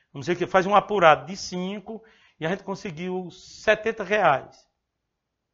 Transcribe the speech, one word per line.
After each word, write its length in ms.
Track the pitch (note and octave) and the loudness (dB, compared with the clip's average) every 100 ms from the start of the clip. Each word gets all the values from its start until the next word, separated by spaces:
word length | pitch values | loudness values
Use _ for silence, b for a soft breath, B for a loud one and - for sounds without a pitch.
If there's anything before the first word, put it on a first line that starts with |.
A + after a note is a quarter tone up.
| _ | _
vamos 140 | C#3 C#3+ | -10 -6
dizer 100 | F3 | -4
que 100 | E3+ | 2
fazia 200 | F#3+ F#3 | 2 4
um 40 | G3+ | 2
apurado 500 | G3 G3+ D#3+ C#3+ C#3 | 2 4 6 4 0
de 100 | F#3+ | -14
cinco, 640 | - F3+ F#3 G#3 - A3 b b b b | -10 -8 -8 -10 -14 -16 b b b b
e 60 | D#3+ | -6
a 20 | |
gente 120 | G3 | -6
conseguiu 640 | G3 F#3 G3+ D3+ F3+ F#3 F3 | -8 -10 -10 -8 -6 -6 -8
setenta 720 | - - - A3 G#3+ A3+ A3 | -16 -20 -4 0 2 0 -4
reais. 600 | F#3 G#3 E3+ C3 - _ _ _ _ _ _ _ _ _ _ | -2 2 4 2 -2 _ _ _ _ _ _ _ _ _ _